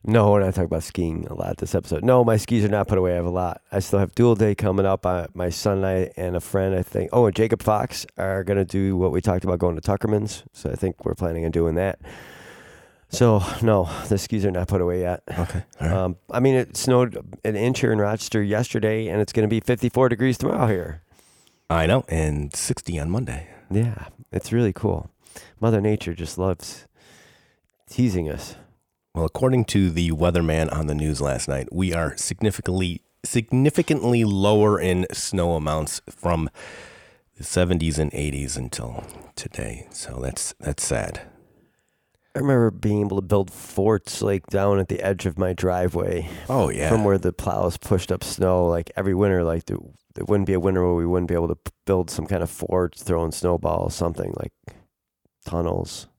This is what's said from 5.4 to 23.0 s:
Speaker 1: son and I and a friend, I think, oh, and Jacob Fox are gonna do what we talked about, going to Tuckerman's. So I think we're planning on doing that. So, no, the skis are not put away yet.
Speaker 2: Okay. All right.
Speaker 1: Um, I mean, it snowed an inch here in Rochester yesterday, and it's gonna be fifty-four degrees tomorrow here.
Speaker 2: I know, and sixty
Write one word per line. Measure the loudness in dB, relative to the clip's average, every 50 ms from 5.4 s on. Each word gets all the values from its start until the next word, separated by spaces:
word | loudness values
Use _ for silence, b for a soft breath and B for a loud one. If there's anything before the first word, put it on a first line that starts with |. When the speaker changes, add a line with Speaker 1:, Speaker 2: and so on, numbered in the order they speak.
| -4 -4
Speaker 1:
son | -4 -2 -2 0 0 2
and | 0
I | 0 2 0 0 -2 -4
and | -6 -6 -4 -4
a | -4
friend, | -4 -2 -2 0 0 2 0
I | 0
think, | -2 -2 -4 -4 -4 0
oh, | 2 4 4
and | 4 4
Jacob | 2 2 2 0 -2
Fox | 0 0 0 0 0 -4 -6 -10 -12 -12 _
are | -6 -4 -2 -2 -4 -2
gonna | 0 0 0 0
do | 0 0 0 0 2 2
what | 2 2 2
we | 2 2
talked | 0 0 0 0 0
about, | -2 0 2
going | 0 0 0
to | 0
Tuckerman's. | -2 -2 -2 0 0 0 0 0 -2 -4 -8 -12 -16 -20
So | _ -8 -8 -6
I | -4
think | -2 -4 -4 -4 _ -6
we're | -6 -4
planning | -2 -4 -4 -2 -2 -2
on | 0
doing | 0 2 0 2 2
that. | 0 -2 -2 -4 _ B B B B B B B B B B B B B B B B B B B B B B
So, | 0 4 6 6 6 4 2 -2 -4 0
no, | 2 4 4 4 2 0 -4 -10 -2 -2
the | -2 -2
skis | 0 -2 -2 0 0
are | 0
not | 0 0 -2 0
put | 0 0
away | 2 2 0 0
yet. | -2 -2 -4 -4 _ -8
Speaker 2:
Okay. | -4 -4 -4 -4 -4 -8 -8 _ _ -6
All | -2 -2
right. | 0
Speaker 1:
Um, | 0 0 -2 -4 -6 _ -6
I | -2 2
mean, | 4 4 4
it | 4 0 -2 -6
snowed | -4 0 4 4 4 4 2 -2 -10 -14 -14 -18 -4 -4
an | -2 0
inch | 2 0 0 0 2
here | 2 2
in | 2 2
Rochester | 2 0 0 -4 -4 -2 -2 0
yesterday, | 0 0 0 0 -2 -2 -2 -2 0 0 0 -2 -4 -2
and | 0 -2
it's | -2 0
gonna | 2 2 2 2
be | 2 0
fifty-four | 2 0 0 0 0 0 2 4 4 4
degrees | 4 2 2 0 2 0
tomorrow | -2 -2 0 2 2 2
here. | 2 0 -2 -6 -10 -12 _ b b b b b b b b b b b _ _
Speaker 2:
I | 0 2 4
know, | 4 4 2 2 0
and | -2 0 0 0 0 -2 -4 -6 -6
sixty | -8 -4 -4 -6 -6 -6 -6 -6 -4